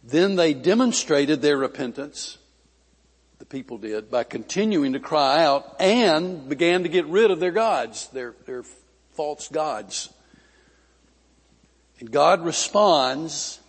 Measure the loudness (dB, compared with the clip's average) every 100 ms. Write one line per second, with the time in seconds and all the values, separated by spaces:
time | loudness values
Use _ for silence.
0 | -2 0 2 2 2 2 0 2 2 0
1 | 0 0 2 0 2 0 -2 -4 -10 -8
2 | -14 -12 -16 -16 _ _ _ _ _ _
3 | _ _ _ _ -16 -14 -12 -12 -8 -8
4 | -4 -4 -4 -8 -6 -2 0 2 0 -2
5 | -2 0 2 4 4 2 -4 -2 2 4
6 | 4 2 -2 -8 -8 0 2 2 2 0
7 | 0 4 4 2 0 0 0 0 -4 -10
8 | -12 -10 -12 -14 -14 -12 -14 -20 _ _
9 | _ -8 -8 -8 -6 -4 -4 -4 -8 -10
10 | -12 _ _ _ _ _ _ _ _ _
11 | _ _ _ _ _ _ _ _ _ _
12 | -4 2 4 4 0 -4 0 4 6 6
13 | 2 -2 -8 -8 -10 -12